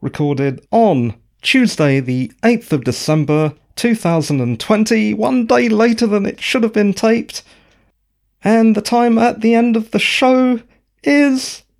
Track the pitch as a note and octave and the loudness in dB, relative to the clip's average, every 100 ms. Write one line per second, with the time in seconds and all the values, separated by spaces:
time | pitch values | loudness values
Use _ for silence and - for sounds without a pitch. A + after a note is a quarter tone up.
0 | C#3 - D3 C3+ C#3 C3 _ A3+ A3+ D3 | -12 -4 -4 -2 -4 -6 _ 0 2 2
1 | A#2+ - _ _ - C4 A#3+ - D3+ C3+ | -2 -6 _ _ -2 0 0 0 0 0
2 | B2+ B2+ B2+ _ A3+ A#3 - D3+ B2 A#2+ | -2 -4 -4 _ 0 0 -2 -4 -2 -6
3 | - D#3 D3 D3+ D3+ D3 _ - A#3+ A3 | -2 -2 0 0 -2 -6 _ -6 -2 0
4 | E3+ E3 D3 D3 B2 A#2+ - G#3+ A3 A3+ | 0 -2 0 -2 -2 -4 -2 0 2 0
5 | G#3+ G#3+ A3+ B3+ A3+ B3 A#3+ G#3+ A#3 A3+ | 0 -2 0 0 2 2 2 2 2 2
6 | A#3 G#3 G3 - - - A3+ G#3+ G3+ G3 | 0 0 -4 -6 -4 -2 -2 0 -2 0
7 | A3+ A#3 A3+ - - _ _ _ _ _ | 0 -2 -4 -14 -18 _ _ _ _ _
8 | _ _ _ _ G3 A3+ A3+ G#3 A3 A#3+ | _ _ _ _ 0 2 4 2 0 0
9 | A#3+ A3+ A#3 A3+ A3+ A#3 A#3+ A3+ A3 - | 2 2 0 0 2 2 2 0 -2 -4
10 | - - B3+ B3+ B3+ A#3+ - _ _ _ | -2 0 2 2 2 0 -6 _ _ _
11 | - C#4+ C#4+ C4 - - _ _ | 0 2 2 0 -6 -14 _ _